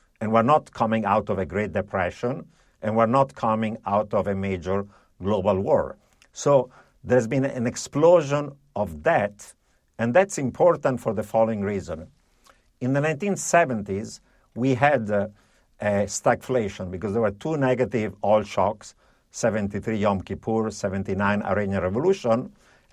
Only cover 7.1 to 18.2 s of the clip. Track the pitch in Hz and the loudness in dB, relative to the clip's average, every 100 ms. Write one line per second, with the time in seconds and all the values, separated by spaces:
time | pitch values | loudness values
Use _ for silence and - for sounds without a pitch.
7.1 | 123 113 139 135 127 117 - - 139 165 | 2 4 0 -2 -2 -4 -6 -6 4 6
8.1 | 175 139 147 147 - _ 101 101 76 156 | 6 4 -2 -4 -12 _ -6 -6 -2 2
9.1 | 156 101 - - _ _ _ _ - 117 | 2 0 -4 -20 _ _ _ _ -6 2
10.1 | 170 196 - 139 - 175 156 143 120 - | 2 2 0 -4 2 2 4 0 -2 -4
11.1 | 98 104 113 113 107 101 101 82 80 80 | -4 -2 2 2 0 -2 -4 -6 -10 -14
12.1 | _ _ _ _ _ _ _ 127 139 151 | _ _ _ _ _ _ _ -2 0 -2
13.1 | 147 202 165 - 170 156 110 101 98 113 | -2 -4 -4 2 2 4 0 -4 -6 -8
14.1 | - _ _ _ 113 131 123 143 135 104 | -14 _ _ _ -2 0 2 2 2 0
15.1 | 101 101 - _ _ _ _ 104 101 104 | -2 -2 -8 _ _ _ _ 0 0 -2
16.1 | - 135 120 - 127 107 - 92 90 104 | 0 0 0 0 -2 -2 -6 -10 -6 -4
17.1 | 113 107 101 156 151 131 123 123 120 107 | 0 0 -2 -4 0 0 2 0 -2 -4
18.1 | - | -4